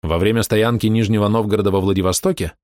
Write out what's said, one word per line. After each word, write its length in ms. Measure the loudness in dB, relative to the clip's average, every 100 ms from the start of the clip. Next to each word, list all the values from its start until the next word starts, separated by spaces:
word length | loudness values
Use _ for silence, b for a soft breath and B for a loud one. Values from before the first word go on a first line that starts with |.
Во 160 | -2 0
время 260 | 0 0
стоянки 440 | 0 0 0 0 0
Нижнего 400 | 0 0 0 2
Новгорода 440 | 0 0 0 0
во 100 | 2
Владивостоке 720 | 0 0 0 0 -2 -2 -6 -8